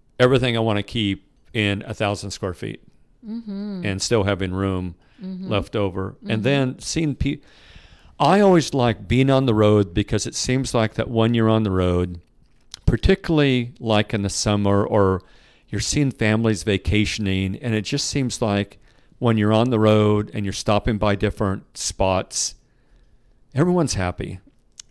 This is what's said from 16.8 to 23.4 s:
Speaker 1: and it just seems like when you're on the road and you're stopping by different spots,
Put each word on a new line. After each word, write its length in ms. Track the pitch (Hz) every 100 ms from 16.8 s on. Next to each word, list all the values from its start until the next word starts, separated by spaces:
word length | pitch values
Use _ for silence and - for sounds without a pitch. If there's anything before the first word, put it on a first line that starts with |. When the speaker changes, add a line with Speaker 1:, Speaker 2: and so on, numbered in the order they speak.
| - 107 104 - 98 95 95 98
Speaker 1:
and 160 | 123
it 100 | 110
just 240 | 98 139 -
seems 340 | 143 127 -
like 380 | 110 101 101 - _ _ _ -
when 180 | 120 110
you're 160 | 104
on 160 | 110 123
the 100 | 117
road 520 | 110 107 104 104 107
and 100 | 113
you're 80 | 98
stopping 460 | - - 104 - 104
by 180 | 107 101
different 600 | 104 - 101 98 - -
spots, 800 | - - 95 92 - - - - _ _ _ _ _ _ _ _